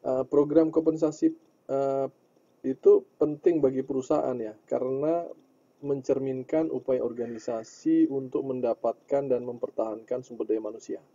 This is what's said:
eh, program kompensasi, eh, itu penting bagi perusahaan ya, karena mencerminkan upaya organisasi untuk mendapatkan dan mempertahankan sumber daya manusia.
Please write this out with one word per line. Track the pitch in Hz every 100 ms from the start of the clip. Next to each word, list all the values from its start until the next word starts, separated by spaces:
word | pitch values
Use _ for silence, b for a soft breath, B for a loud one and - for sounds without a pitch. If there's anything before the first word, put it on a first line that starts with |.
eh, | - 131 127
program | 143 147 147 160
kompensasi, | 160 160 160 156 156 160 160 _ _ -
eh, | 135 139 135 135 _ _ _ _ _
itu | 131 131 196 202 - _
penting | 151 147 - 165
bagi | 135 131
perusahaan | 135 135 127 151 - 123
ya, | 110 110 _
karena | 123 127 135 147 170 170 - _ _ _ _
mencerminkan | 143 139 131 135 135 131 127 156 160
upaya | 131 - 127
organisasi | 120 117 120 113 - 117 110 - 160 160 160
untuk | 135 131 143 135
mendapatkan | 127 120 113 117 113 _ 139 143
dan | 123
mempertahankan | 123 120 - - 113 110 113 127
sumber | 123 117 110
daya | 110
manusia. | 107 110 - 110 _